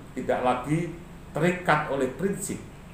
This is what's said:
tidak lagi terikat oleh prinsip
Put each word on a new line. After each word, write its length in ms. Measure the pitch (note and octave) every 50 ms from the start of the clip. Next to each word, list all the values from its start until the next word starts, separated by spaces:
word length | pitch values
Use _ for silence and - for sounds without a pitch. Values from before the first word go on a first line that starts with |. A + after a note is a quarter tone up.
| - -
tidak 320 | - C3 - - A#2+ G#2+ B2
lagi 480 | B2 B2 B2 - C#3 D#3 F3 F3 E3 - - - - - - - -
terikat 560 | - C#3+ D#3+ F3+ F3+ F3+ - E3+ D3+ D3 D3+ -
oleh 240 | C#3 C3+ C3 B2+ - -
prinsip 400 | F3+ G3 - - - - G#2 - - - - - - -